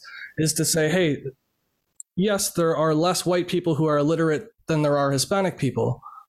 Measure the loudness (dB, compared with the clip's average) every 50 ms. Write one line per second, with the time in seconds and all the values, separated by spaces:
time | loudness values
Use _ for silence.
0 | -14 -16 -18 -16 -16 -10 -4 -2 -2 0 0 0 0 0 0 2 2 2 2 2
1 | 2 0 0 -2 -6 -10 -14 _ _ _ _ _ _ _ _ _ _ _ _ -20
2 | -20 _ _ -2 0 0 0 0 -2 -2 -2 0 0 2 2 2 2 2 2 2
3 | 2 0 0 0 0 0 0 0 0 0 -2 -2 0 0 0 2 2 2 2 2
4 | 2 2 2 2 2 2 0 -2 -4 -8 -18 _ _ -2 0 0 2 2 2 2
5 | 2 2 0 0 0 0 0 0 0 0 -2 -2 -4 -2 0 0 -2 -2 -2 -4
6 | -10 -18 -20 -20 -18